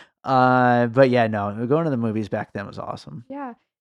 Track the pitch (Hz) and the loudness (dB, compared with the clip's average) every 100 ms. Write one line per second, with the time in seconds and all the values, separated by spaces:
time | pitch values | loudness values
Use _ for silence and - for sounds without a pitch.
0 | - _ 135 131 127 127 123 120 120 117 | -20 _ -2 2 4 4 4 4 2 4
1 | 135 123 113 107 101 101 120 151 165 127 | 4 4 2 0 -4 -6 -2 -2 0 -2
2 | 117 107 101 107 104 104 101 - - - | -2 -4 -4 -6 -8 -12 -12 -12 -12 -12
3 | - 143 117 277 269 233 _ _ | -14 -18 -16 -14 -14 -16 _ _